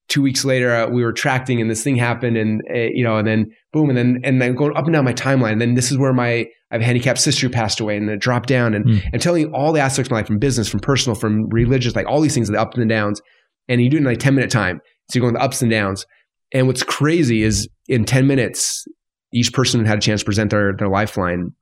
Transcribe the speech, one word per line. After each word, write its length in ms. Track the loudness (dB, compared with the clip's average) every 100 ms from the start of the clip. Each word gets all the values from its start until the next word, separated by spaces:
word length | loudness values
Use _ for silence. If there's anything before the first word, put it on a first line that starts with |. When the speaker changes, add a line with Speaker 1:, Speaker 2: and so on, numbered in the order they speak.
| -4
Speaker 1:
two 140 | 0
weeks 240 | 0 0 0
later, 280 | 0 2
uh, 140 | 0 0
we 140 | 0
were 80 | 0
tracting 480 | 0 0 0 0 0
and 100 | 0
this 140 | -2
thing 120 | 0 0
happened 400 | 0 0 -2 0
and, 240 | 0 -2 -2
uh, 40 | -4 -2
you 100 | 0
know, 140 | 0 0
and 100 | 2
then 180 | 0 -2 -6 _
boom, 160 | 0 2
and 80 | 2
then, 220 | 2 0
and 180 | 0 0
then 140 | 0 0
going 200 | -2 0
up 80 | 0
and 80 |
down 100 | 2
my 100 | 0
timeline. 380 | 0 0 0 2
And 80 | 0
then 120 | 2 0
this 160 | 0
is 60 | 0
where 160 | 2
my, 160 | 2 0
I 180 | -2 -4 -10 _
have 100 | -2
a 40 | 0
handicapped 340 | 0 0 0
sister 280 | 0 0 0
who 40 |
passed 260 | -2 -2 -2
away 180 | -4 -2
and 100 | -2
then 80 | -2
it 60 |
dropped 260 | -2 -2 0
down. 260 | 0 2
And 120 | 2 2
Speaker 2:
Mm. 160 | 2 0
Speaker 1:
I'm 60 | -2
telling 220 | 0 0
you 120 | 0
all 200 | 0 0
the 80 | 2
aspects 260 | 0 0 -2
of 40 |
my 60 | -2
life, 80 | -2
from 120 | 0
business, 300 | 0 0 -2
from 100 | -2
personal, 360 | 0 0 0 -2
from 320 | -2 0 0
religious, 460 | 0 2 2 0 -2
like, 100 | 0
all 140 | 0
these 120 | 2
things, 140 | 0 0
the 100 | 0
ups 180 | -2 0
and 120 | 0
the 40 |
downs. 280 | 0 -2 -4 -10 _ _ _ -2
And 140 | 2
you 80 | 2
do 80 | 2
it 20 |
in, 60 | 0
like, 140 | 0
ten 140 | 2
minute 160 | 2 2
time. 300 | 0 0 -4 -10 _ -6
So 100 | -2
you're 40 | 0
going 40 |
the 100 | 0
ups 180 | -2 0
and 80 | 0
downs. 360 | 0 0 -4 -10 _ _ _ _
And 140 | 0 0
what's 160 | 0
crazy 600 | -4 -2 0 2 2 2
is 240 | 2 0 -4 -10 -2
in 160 | 0 2
ten 220 | 2 4
minutes, 580 | 2 0 -4 -6 -6 -12 -20 _ _ _
each 180 | -2 0
person 320 | 0 0 2 2
had 120 | 2
a 40 |
chance 200 | 0 0
to 40 | -2
present 260 | -2 0
their, 220 | 0 0
their 140 | 0 -2
lifeline. 640 | 0 -2 -2 -2 -2 -6 -10